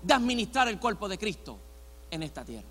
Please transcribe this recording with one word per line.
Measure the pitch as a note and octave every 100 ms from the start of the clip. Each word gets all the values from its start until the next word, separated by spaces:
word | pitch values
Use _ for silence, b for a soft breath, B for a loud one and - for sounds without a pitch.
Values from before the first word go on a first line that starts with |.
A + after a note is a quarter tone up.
de | F3
administrar | C#4 A#3+ B3 A3 C4+ B3
el | G3
cuerpo | A#3+ G#3+ G3+
de | F#3+
Cristo | G#3 F3 - G#2 - - - - -
en | D#3+
esta | D#3 -
tierra. | A#2+ A2+ G2